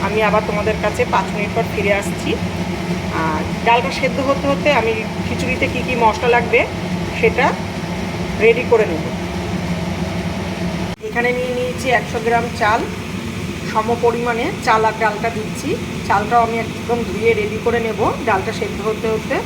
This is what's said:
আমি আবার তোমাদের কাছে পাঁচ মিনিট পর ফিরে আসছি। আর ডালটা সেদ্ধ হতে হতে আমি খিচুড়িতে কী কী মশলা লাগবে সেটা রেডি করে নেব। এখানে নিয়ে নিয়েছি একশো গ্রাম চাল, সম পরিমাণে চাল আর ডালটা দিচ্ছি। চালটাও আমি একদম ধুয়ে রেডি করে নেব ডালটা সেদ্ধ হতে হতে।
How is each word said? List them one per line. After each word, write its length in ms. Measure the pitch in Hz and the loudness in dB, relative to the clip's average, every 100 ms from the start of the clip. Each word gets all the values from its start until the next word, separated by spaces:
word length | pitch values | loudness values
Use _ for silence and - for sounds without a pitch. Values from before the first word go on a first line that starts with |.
| 196 | 0
আমি 140 | 214 214 | 2 4
আবার 140 | 208 - | 4 2
তোমাদের 280 | 208 202 208 | 0 0 0
কাছে 180 | 208 - 247 | 0 0 2
পাঁচ 140 | - 185 208 | 2 0 -2
মিনিট 160 | 202 - | -2 0
পর 100 | 226 | 0
ফিরে 200 | - 202 202 | 0 2 2
আসছি। 300 | 196 170 - 220 - 165 175 165 175 175 - 165 160 | 0 -2 -2 -2 -2 -2 -4 -2 -2 -2 -2 0 0
আর 160 | 156 165 170 220 | 0 -2 0 4
ডালটা 260 | 240 180 - | 4 2 0
সেদ্ধ 180 | 254 - 269 | 0 0 0
হতে 160 | 240 233 | 2 2
হতে 180 | 226 - 277 | 2 4 4
আমি 140 | 226 220 - 180 - | 2 0 -2 -4 -4
খিচুড়িতে 400 | - - 254 269 | -2 -2 0 0
কী 80 | 247 - | -2 -2
কী 60 | 240 | 4
মশলা 260 | 226 208 247 240 | 4 4 4 4
লাগবে 240 | 226 233 - - - - - - | 4 2 2 -2 -2 -2 -2 0
সেটা 260 | 220 - 285 - - - - - - - - - | 2 4 2 0 -4 -6 -4 -4 -4 -4 -4 2
রেডি 200 | 220 233 247 | 4 4 4
করে 140 | 233 202 | 4 4
নেব। 120 | 160 160 - 175 - - - - 175 - - 170 175 175 185 - - 180 214 - - 220 | 0 -4 -4 -4 -4 -4 -2 -2 -2 -2 -4 -4 -2 -4 -4 -4 -4 -4 -4 -4 -6 -4
এখানে 220 | 226 247 247 | -2 0 0
নিয়ে 160 | 254 247 | -2 -2
নিয়েছি 300 | 247 240 262 233 | -2 -2 0 0
একশো 180 | - 233 226 | 0 -2 2
গ্রাম 200 | 233 233 - | 0 0 0
চাল, 220 | 214 233 370 - - - - - - - - | 2 2 0 -6 -6 -6 -6 -6 -6 -6 -2
সম 160 | 220 214 233 233 | -2 0 2 2
পরিমাণে 400 | 233 240 226 285 - 262 | 2 0 0 -2 -2 2
চাল 160 | 220 220 | 4 4
আর 60 | - | 2
ডালটা 280 | 220 202 233 214 | 0 0 -4 -4
দিচ্ছি। 320 | 214 - - - - - - | -6 -6 -4 -4 -4 -6 2
চালটাও 340 | 196 208 233 226 | 2 4 4 4
আমি 100 | 226 | 0
একদম 340 | 226 - - 240 196 | -4 -6 -2 -2 0
ধুয়ে 220 | 190 226 208 | 2 2 2
রেডি 180 | 208 214 240 | 0 0 0
করে 140 | 233 226 | 0 0
নেব 140 | 202 269 480 233 | 0 0 0 0
ডালটা 240 | 190 185 214 | 0 0 -4
সেদ্ধ 180 | 208 - 220 | -4 -2 -2
হতে 200 | 214 226 | -2 0
হতে। 220 | 220 220 294 | -2 -2 -4